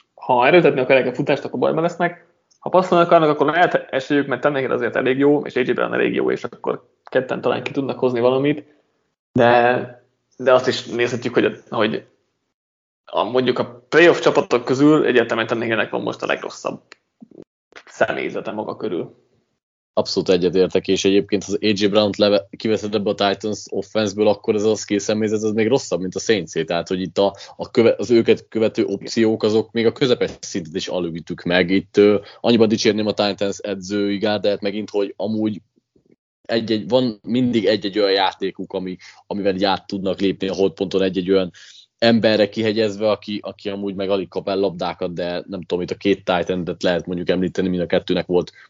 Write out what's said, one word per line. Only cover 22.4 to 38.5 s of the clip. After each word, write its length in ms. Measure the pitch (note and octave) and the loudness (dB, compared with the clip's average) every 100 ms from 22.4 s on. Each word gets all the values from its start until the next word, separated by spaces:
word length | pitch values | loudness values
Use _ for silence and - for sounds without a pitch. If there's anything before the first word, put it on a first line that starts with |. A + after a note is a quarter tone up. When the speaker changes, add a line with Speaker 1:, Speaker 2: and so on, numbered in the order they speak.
| - - | 0 -6
Speaker 2:
kiveszed 380 | A2+ G#2 G#2 G#2 | -2 -2 -2 -4
ebbe 140 | G2+ | -2
a 40 | |
Titans 520 | G2+ G2+ F#2+ G#2+ G#2 - | -2 -2 -2 -6 -8 -8
offense-ből, 580 | G#2 - A2 G#2+ G2+ G#2+ | -10 -6 -2 -2 0 0
akkor 280 | G2+ - G#2+ | 0 0 0
ez 80 | |
a 120 | A2 G#2 | 0 0
skill 240 | - G2+ | -2 -2
személyzet, 440 | - G#2+ A2 G#2+ | 0 -2 -2 -2
az 80 | G#2+ | -2
még 160 | G#2+ A2 | 0 2
rosszabb, 320 | C3+ - E2+ | 0 0 -6
mint 160 | F#2 F#2 | -6 -4
a 40 | |
Saints-é. 440 | - G#2+ D#2+ E2 | -2 -2 -2 -6
Tehát, 240 | D#2+ E2+ E2 | -4 -4 -4
hogy 140 | F#2 | -4
itt 160 | F#2 - | -4 0
a, 180 | G2 - - - | 0 -2 -12 -14
a 160 | F2 | -4
köve-, 240 | - A2+ - | 2 2 2
az 140 | G#2 | 2
őket 360 | A#2 A2+ G#2 - | 4 4 2 0
követő 380 | A2 A2 A#2 F2+ | -2 -2 0 -2
opciók, 580 | G2 - A#2+ A2 A2 | -4 -4 0 2 2
azok 280 | A2 A2 G#2 | 0 0 -2
még 140 | A#2 A2+ | 0 0
a 60 | |
közepes 400 | - C3+ A#2+ F2 - | 2 0 0 -2 -6
szintet 360 | - G2 D#2+ F2+ | -10 -10 -8 -8
is 120 | - | -6
alulvittük 560 | F2+ F2 E2 - E2+ | -4 -4 -6 -10 -8
meg. 260 | E2+ F2+ F2+ | 0 2 2
Itt, 280 | F#2+ F#2+ - | 0 0 4
ö, 220 | G#2 G2+ - - | 6 4 -2 -4
annyiban 260 | A2+ A#2 A2 | 2 4 4
dicsérném 400 | A2 A#2 G#2 G#2+ | 2 2 0 0
a 60 | |
Titans 440 | G2 G#2 F#2+ G2+ G2 | 0 -2 -2 -4 -4
edzői 600 | G#2 G2 F#2 G#2 G2+ G2+ | -8 -8 -6 -4 -2 -2
gárdát 440 | G#2 G#2 G2+ G2 | -2 -2 -2 -2
megint, 280 | G2+ G#2 G#2 | -4 -6 -6
hogy 240 | G#2 G2 - | -4 -4 -4
amúgy 440 | G#2 A2 G#2+ G#2 - _ _ _ _ _ _ _ | -6 -2 -2 -4 -12 _ _ _ _ _ _ _
egy-egy, 460 | - A#2 A2+ A2 F#2+ | -6 -4 -2 -4 0
van 320 | B2+ B2+ G#2 | 0 0 -4
mindig 420 | - B2 B2 A#2 F#2+ | -4 -2 0 2 2
egy-egy 340 | G#2+ G2+ G2 | 0 -2 0
olyan 120 | G2+ | 2
játékuk, 600 | F#2+ F#2+ - F#2+ | 2 0 -2 -8